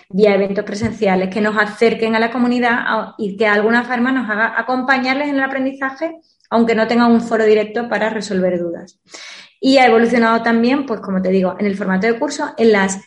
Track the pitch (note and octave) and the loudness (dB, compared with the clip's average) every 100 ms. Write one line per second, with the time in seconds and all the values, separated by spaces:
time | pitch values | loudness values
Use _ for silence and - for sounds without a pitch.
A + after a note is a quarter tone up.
0 | _ F#3+ G#3 G3 G3 G3 G#3 G3+ A3+ - | _ 2 4 4 0 -4 -6 -6 -6 -2
1 | G#3 F#3 F#3 A3 G#3 G#3+ G#3 - A3+ A3 | 0 2 0 -2 -2 0 -2 2 0 2
2 | A3 A3 A#3 B3+ A#3+ B3 A#3+ A#3+ - A3 | 0 0 0 0 0 0 0 0 0 -4
3 | G3 - G#3 G3 G#3+ G#3 G#3+ A#3+ B3 B3 | -4 -8 -8 -2 2 2 2 0 0 -2
4 | B3 C4 G#3+ G#3 A3+ - A3+ B3+ B3 C4 | 0 0 -2 -2 -2 -2 -2 -2 0 0
5 | B3+ C4 D4 C#4 C4+ C4+ C4 C4+ C4+ C4+ | 0 -2 -2 -2 -2 -2 -4 -4 -8 -6
6 | E4 E4 _ _ _ A3 A#3 A3 A3+ A#3 | -8 -8 _ _ _ 0 2 2 2 2
7 | A#3+ A3+ A#3 A3 A3 G#3+ G#3 A#3+ A#3 G#3 | 4 4 2 0 2 2 2 -4 -4 -2
8 | G#3+ A3 G3 F#3+ F#3 F3 E3+ F3 F#3 _ | -2 -4 -4 -2 0 -2 -4 -8 -14 _
9 | _ - - - - _ C4+ C4+ B3 A3+ | _ -20 -20 -20 -20 _ 2 4 6 4
10 | A#3 A#3+ A3+ A3+ A#3 A#3 A#3 C#4+ C4+ A3 | 4 2 2 2 2 2 2 0 -2 -8
11 | - F#3 F#3 F#3+ F#3 F#3 G#3 F#3+ G3 F#3 | -4 -4 0 0 0 -2 -4 -2 -2 0
12 | A3 A#3 D4 D4 D4 - A#3 G#3 G3 F#3+ | 0 0 -4 -4 -8 0 4 4 2 -2